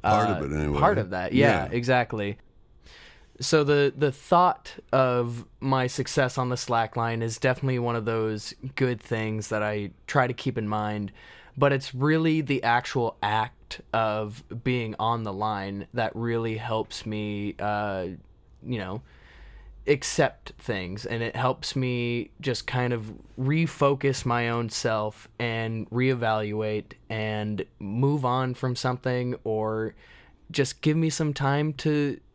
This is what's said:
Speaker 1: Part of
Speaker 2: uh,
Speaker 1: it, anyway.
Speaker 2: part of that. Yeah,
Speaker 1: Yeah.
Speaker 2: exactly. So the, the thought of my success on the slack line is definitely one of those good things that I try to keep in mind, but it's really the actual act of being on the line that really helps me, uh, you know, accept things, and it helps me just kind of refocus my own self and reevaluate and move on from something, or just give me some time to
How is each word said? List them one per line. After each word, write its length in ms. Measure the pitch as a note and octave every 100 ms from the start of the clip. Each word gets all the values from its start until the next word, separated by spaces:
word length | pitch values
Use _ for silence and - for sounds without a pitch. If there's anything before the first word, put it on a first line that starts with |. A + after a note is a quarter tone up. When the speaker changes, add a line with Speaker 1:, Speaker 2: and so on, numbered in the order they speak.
Speaker 1:
Part 280 | G#2+ G#2+ G#2
of 80 | F2+ C#2+
Speaker 2:
uh, 20 | D2+
Speaker 1:
it, 40 |
anyway. 200 | D2+ C#2+
Speaker 2:
part 180 | E3 G3+
of 120 | F#2+
that. 200 | F#2 F2+
Yeah, 340 | B2+ C#3 G2 F#2+
Speaker 1:
Yeah. 60 |
Speaker 2:
exactly. 640 | A#2+ A#2+ B2 A#2+ A2 G2+ G#2 - - _ - - - - - - -
So 240 | - D#3
the, 300 | C#3+ D3 C#3+ C3+
the 160 | C#3+
thought 640 | - - F3 F3+ - - - -
of 540 | C3+ C3 B2 A#2+ A#2+ - -
my 280 | C3+ C3 B2+
success 500 | - B2+ - B2+ C3+
on 120 | B2
the 80 | B2
slack 380 | - A#2 A2 -
line 240 | A#2 A#2
is 160 | A#2 A2
definitely 420 | C3 B2 C3+ B2+
one 160 | A#2+ A#2
of 80 | A2+
those 480 | A2+ A2 G#2+ - - C3 -
good 240 | B2+ A#2+
things 480 | - A2+ A2 A2 G#2
that 120 | A2
I 280 | G#2+ G#2+ G2+ - -
try 180 | D3 B2
to 60 |
keep 240 | - C3 A#2+
in 100 | G#2
mind, 440 | G#2 G#2+ G#2 G2 - - - - -
but 160 | C#3
it's 220 | C#3 - B2+
really 460 | C#3+ D#3+ D#3+ D#3+
the 220 | C#3+ C3+
actual 520 | A#2 A#2+ - C3+ A2+ -
act 600 | G#2 G#2+ A2 - - - -
of 500 | A2+ A2 G#2+ G#2+ A2 - A#2
being 320 | C3 B2 A2+ G#2
on 240 | A2+ A#2
the 100 | A2
line 540 | F#2+ G#2+ G#2 G2 G2 G2
that 220 | B2 A2 A2+
really 420 | A#2 A#2 A2+ A2
helps 480 | A2+ A2 A2 - A2
me, 500 | G#2+ G#2 G#2 G#2 -
uh, 480 | G#2 G#2 G#2 F#2+ F2+ F2+ - - _ - A#2
you 120 | A#2+
know, 220 | F#2 G2+ - - - - - - - - -
accept 680 | C#3+ - - C#3 - - -
things, 480 | - G2+ F2+ G2+ -
and 160 | A2+
it 140 | A2+ -
helps 400 | C3 C3 - C3+
me 560 | B2+ B2 A#2+ A#2+ - -
just 240 | C#3 A#2+ -
kind 260 | B2+ B2
of 220 | A#2+ A2 - - -
refocus 880 | C3 D#3 E3 - C#3 C#3 C#3+ C3 B2+
my 240 | A#2+ A#2
own 180 | A#2 A#2
self 580 | - A#2+ A2 G#2+ - - -
and 480 | A#2+ A2+ A2+ A2+ -
reevaluate 1000 | A#2+ C3 B2+ A2+ G#2+ G#2+ G#2+ G#2+ G#2+ - - _
and 540 | A2 G#2+ G#2+ G#2+ G#2 - _
move 460 | G2+ A2+ C#3 D3 B2+
on 280 | B2+ B2+ B2
from 200 | C3 B2
something, 600 | B2+ B2 B2+ B2 B2 A#2+
or 500 | A#2 A2 A2 A2 A2 - - - - - -
just 320 | - C3 -
give 160 | D#3 D#3
me 120 | D#3+
some 240 | - D#3
time 380 | C#3+ C#3 C#3+ D3+
to 460 | C#3 D#3 D3+ D3 - _